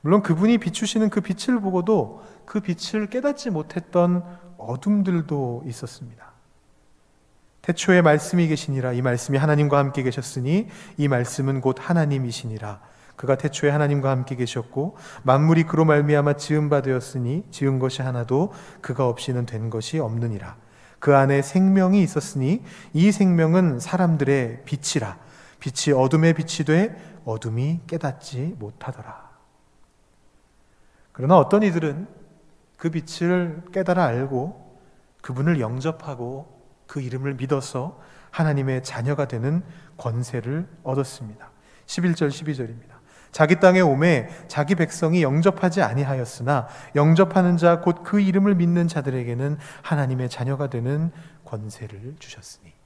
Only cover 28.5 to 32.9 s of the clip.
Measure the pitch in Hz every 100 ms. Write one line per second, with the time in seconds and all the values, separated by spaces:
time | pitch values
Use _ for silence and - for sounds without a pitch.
28.5 | 185 104 - - 127 117 - - _ _
29.5 | _ _ _ _ _ _ _ _ _ _
30.5 | _ _ _ _ _ _ - 131 180 139
31.5 | 202 208 165 156 143 196 - - _ _
32.5 | _ _ _ 170